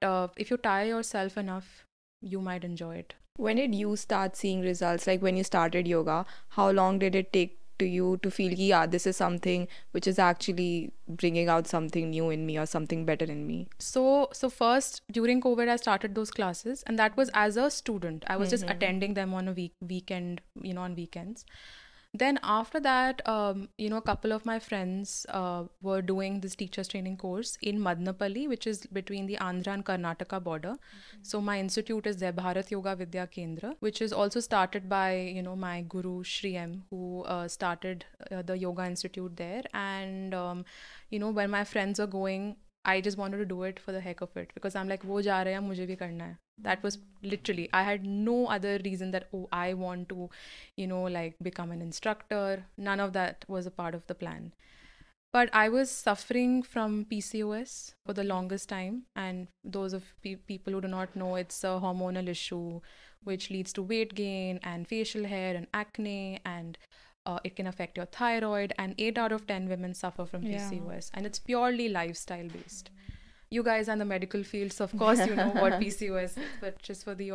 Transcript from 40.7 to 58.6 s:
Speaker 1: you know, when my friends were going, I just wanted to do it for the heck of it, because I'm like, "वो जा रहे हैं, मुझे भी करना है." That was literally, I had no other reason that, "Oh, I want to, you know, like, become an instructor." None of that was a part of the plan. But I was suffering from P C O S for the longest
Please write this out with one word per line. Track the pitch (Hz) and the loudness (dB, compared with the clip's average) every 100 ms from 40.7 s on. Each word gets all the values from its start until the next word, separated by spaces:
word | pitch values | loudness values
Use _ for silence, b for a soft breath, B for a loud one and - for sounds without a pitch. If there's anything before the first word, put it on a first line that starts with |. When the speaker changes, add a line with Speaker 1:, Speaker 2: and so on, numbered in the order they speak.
| B B B B | B B B B
Speaker 1:
you | 214 | -4
know, | 208 | 0
when | 214 202 202 | 0 2 2
my | |
friends | 202 220 196 202 | 0 0 0 0
were | 208 190 | -2 -2
going, | 190 190 202 202 - _ | -2 -2 -6 -10 -18 _
I | 185 190 190 | 2 2 2
just | 196 | -2
wanted | 196 196 | -4 -2
to | |
do | 202 185 | -4 -2
it | 185 190 | -4 -6
for | - | -8
the | 190 | -6
heck | 180 170 | -6 -8
of | 175 - | -8 -8
it, | 170 | -10
because | - 196 | -8 -6
I'm | 196 190 | -4 -4
like, | 190 190 | -4 -2
"वो | 202 | 0
जा | 202 190 | 2 2
रहे | 185 | 2
हैं, | 190 | -2
मुझे | 202 185 180 | -4 -4 -6
भी | 185 | -6
करना | 180 170 | -8 -8
है." | 170 170 _ - 208 | -10 -14 _ -8 -2
That | 185 202 | 0 -2
was | 196 - - 196 | -6 -12 -12 -6
literally, | 202 - 180 170 185 | -4 -2 -4 0 2
I | 196 | 2
had | 202 196 | 0 -2
no | 202 214 240 240 | 0 2 2 2
other | 208 202 202 190 | 0 0 -2 -2
reason | 185 185 185 | -4 -2 -4
that, | 185 196 | -4 -8
"Oh, | 180 175 | -4 -2
I | 180 185 | -2 -2
want | 185 180 175 | -4 -6 -8
to, | 185 175 B B B B - | -8 -10 B B B B -6
you | 190 | -4
know, | 185 185 175 | -2 -2 -2
like, | 165 165 180 | -4 -6 -8
become | 180 170 170 | -6 -6 -6
an | 170 | -8
instructor." | 165 220 214 - 208 196 196 190 - 202 | -4 -2 -2 -2 0 0 -2 -6 -6 -2
None | 196 202 | 0 2
of | 190 | 2
that | 180 - - 190 | 0 -2 -6 -6
was | 180 | -4
a | 180 | -6
part | 175 170 | -6 -6
of | - | -8
the | 180 | -8
plan. | 170 160 165 - b b b b b b _ 247 | -8 -8 -12 -16 b b b b b b _ 4
But | 240 214 | 6 6
I | 214 240 | 6 6
was | 262 | 2
suffering | - - 202 - 240 247 254 | 0 0 0 0 2 4 4
from | 247 240 214 214 208 | 2 -2 0 -2 -2
P | 214 196 | -6 -4
C | 214 | -4
O | 214 214 | -2 -4
S | 254 - - - - | -6 -12 -16 -12 -6
for | 202 | -2
the | 202 | 0
longest | 185 185 196 | -2 -2 -4